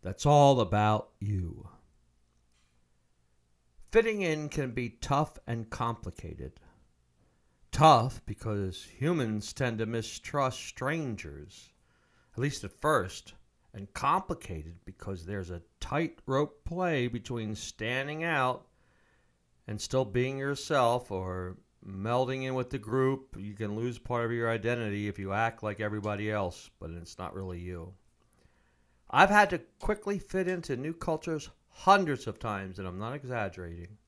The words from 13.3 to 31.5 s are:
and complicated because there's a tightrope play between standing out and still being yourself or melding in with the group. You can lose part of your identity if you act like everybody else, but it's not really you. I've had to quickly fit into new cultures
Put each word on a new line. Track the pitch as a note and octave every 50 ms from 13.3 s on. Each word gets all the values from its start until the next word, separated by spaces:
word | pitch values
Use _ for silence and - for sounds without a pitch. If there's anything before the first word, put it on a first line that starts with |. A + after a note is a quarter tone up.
| - - - _ _ _ _ _
and | - G#2 G2 G2 _
complicated | - - C#3 D#3+ F#3+ F#3+ - F3 - - - F#2 D#2+ D2+ E2 E2+ F2 _
because | - F#2+ _ - G2+ G2 F2+ E2
there's | F2 G#2 G2+ F#2 E2+
a | F2+ E2+ - _ _ _
tightrope | - - C#3 D3 E3+ D#3 - - - - C3 C3+ D3 D3 - - _
play | - E3+ F3+ F#3 F3 D#3+ C#3 B2
between | B2 A#2+ A#2+ G#2+ - B2 A#2 A2 G#2+ G#2
standing | G#2 - - - - G#2+ A2+ B2 C3 C3+ C#3+ D3+ D#3
out | E3 E3+ D#3+ C#3+ B2+ B2+ - - - _ _ _ _ _ _ _ _ _ _ _ _ _ _ _ _ _ _ _ _ -
and | G#2+ G#2
still | - - - C3 C3+
being | G#2 F#2+ B2+ B2+ C3 C3+ C3+
yourself | C3+ C#3 C#3+ C#3 - - D#3 C#3 B2+ A#2 A#2+ B2 B2 -
or | G2+ F#2 F#2 F#2 F#2 F#2 F2+ F2+ F#2 - _ _ _ _ -
melding | G2 G2 F#2+ G2 A2+ A#2+ B2 C3 B2 C3 C3 C3
in | C3 C3
with | C3 B2 B2+
the | - B2+
group. | G#2 G#2+ A2+ C3 C3 C3 C3+ C3+ C3 _ - -
You | G2 G#2
can | G2+ G2+ A2 G#2 G#2
lose | A2 A#2 B2 A#2 -
part | - - B2 A#2+ A#2
of | A2+
your | A#2 A#2 A#2 A2+
identity | A2+ A2+ G2 A2+ A#2+ A#2+ A#2 G#2+ G2+ G2+ G#2 G#2
if | G2 -
you | F#2+ F#2+ G2
act | G#2 A2+ A2+ A2+ -
like | - G#2+ G#2 G2+
everybody | G#2+ G#2 G#2 G#2+ G2+ G#2+ G#2 G2+ G#2 G#2+
else, | G#2+ G#2 G2 F2+ E2+ - - - _ _
but | F2+ E2
it's | E2 E2+ E2+ - - -
not | F#2 D#2+ -
really | F#2+ G2 F#2 F2 F2
you. | F2 F2+ F2+ E2+ E2 F2+ F#2+ _ _ _ _ _ _ _ _ _ _ _ _ _ _ _ _ _ _ _ _ _ _ -
I've | - C3+ F3+ G3
had | G3+ G#3 G#3 G3
to | F#3 - - - _ _
quickly | - - G#3+ G#3 - G3 G3+ F#3+
fit | - - - F#3+ F#3 F3+
into | F#3 F3 E3 - C#3
new | A#2+ C3+ D#3 E3
cultures | E3 - - D#3+ D#3 - - D#3+ D3+ - -